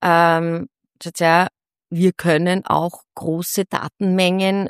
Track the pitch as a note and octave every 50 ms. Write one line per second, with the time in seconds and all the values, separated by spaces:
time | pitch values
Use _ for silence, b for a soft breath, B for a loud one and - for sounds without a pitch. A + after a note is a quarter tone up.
0 | - F3+ E3+ E3+ E3+ E3+ E3 E3 E3+ E3 E3 E3+ - - _ _ _ _ _ -
1 | - E3+ - - E3+ E3 E3 F3 F#3 - - _ _ _ _ _ _ _ E3+ E3+
2 | F3+ F#3 - - - E3+ D#3 D3+ E3+ F3+ F3+ F#3 - - - D3+ E3 F3 - -
3 | _ _ _ - - D#3+ D#3+ E3+ F3+ - - G3+ F#3+ - - - - - - -
4 | G#3 F#3 F#3 F#3+ F#3 F3+ F#3 F#3+ F#3+ F#3+ G3 G3 F#3+